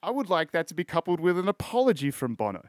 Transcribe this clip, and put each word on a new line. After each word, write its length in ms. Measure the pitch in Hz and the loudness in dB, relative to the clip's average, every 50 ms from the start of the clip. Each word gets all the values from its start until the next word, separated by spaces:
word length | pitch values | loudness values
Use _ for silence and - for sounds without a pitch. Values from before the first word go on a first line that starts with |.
I 80 | - 170 | -4 -2
would 180 | 240 269 269 185 | -2 -2 0 2
like 220 | 190 165 160 156 - | 2 2 2 0 0
that 140 | 170 165 - | -2 -2 -2
to 40 | - | -4
be 100 | 156 175 | -6 -6
coupled 360 | - - 170 - - 175 165 | -2 0 -2 0 0 -2 2
with 180 | 160 180 180 175 | 2 2 2 2
an 100 | 185 196 | 2 0
apology 640 | 208 _ - - - 240 262 262 214 143 139 139 | -2 _ -4 -4 0 2 4 4 4 2 0 -4
from 240 | 135 - - 123 117 | -2 -2 -4 -4 -2
Bono. 300 | - 110 104 98 87 - | -2 -2 -2 -2 -4 -10